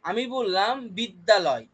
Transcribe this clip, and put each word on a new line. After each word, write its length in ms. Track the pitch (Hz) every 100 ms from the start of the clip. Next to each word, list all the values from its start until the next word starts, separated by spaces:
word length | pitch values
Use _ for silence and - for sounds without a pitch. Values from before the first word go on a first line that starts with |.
আমি 200 | 165 208 254
বললাম 480 | 262 220 185 208 269 240
বিদ্যালয়। 760 | 185 233 - - 208 165 123 113